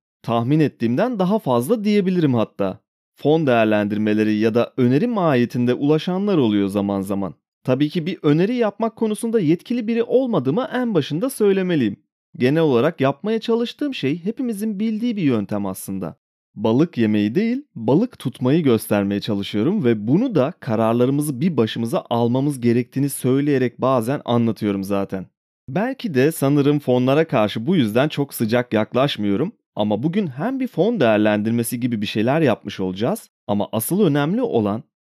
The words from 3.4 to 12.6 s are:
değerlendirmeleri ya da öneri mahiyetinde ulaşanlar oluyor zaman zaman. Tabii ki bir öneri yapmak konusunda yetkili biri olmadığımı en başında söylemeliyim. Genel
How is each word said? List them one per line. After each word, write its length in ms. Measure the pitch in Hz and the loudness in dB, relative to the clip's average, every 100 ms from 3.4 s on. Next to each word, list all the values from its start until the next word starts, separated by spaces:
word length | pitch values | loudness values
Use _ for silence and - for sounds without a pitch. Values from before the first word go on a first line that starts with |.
| 143 | 2
değerlendirmeleri 840 | 117 110 107 104 104 107 107 107 | 2 4 2 0 0 0 2 2
ya 200 | 107 110 | 2 2
da 200 | 117 113 - | 2 0 0
öneri 300 | 123 139 247 | 2 2 0
mahiyetinde 680 | 220 165 127 117 123 120 | 0 2 2 2 0 0
ulaşanlar 640 | 123 143 156 185 185 208 180 | 0 2 0 0 -2 0 2
oluyor 300 | 113 104 98 | 2 2 0
zaman 340 | 101 101 98 | 0 0 -2
zaman. 320 | 95 98 95 - _ _ | -4 -6 -6 -10 _ _
Tabii 260 | - 131 151 | -2 0 0
ki 160 | 180 160 | -2 -6
bir 140 | - | -2
öneri 320 | 156 151 196 247 | 2 2 2 0
yapmak 400 | 214 - 220 - | -2 -2 -6 -2
konusunda 440 | 220 214 233 226 | -4 -2 -2 0
yetkili 480 | 151 170 - 240 214 | 2 0 -2 -4 -2
biri 160 | 233 | -2
olmadığımı 640 | 233 247 262 190 127 190 - | 2 0 2 0 0 -2 -2
en 200 | 247 240 | -4 0
başında 360 | 180 131 151 262 | 0 -2 -4 -4
söylemeliyim. 640 | - 208 190 185 165 110 98 _ _ _ - | 0 2 2 0 0 0 -4 _ _ _ -2
Genel 240 | 123 156 | 2 4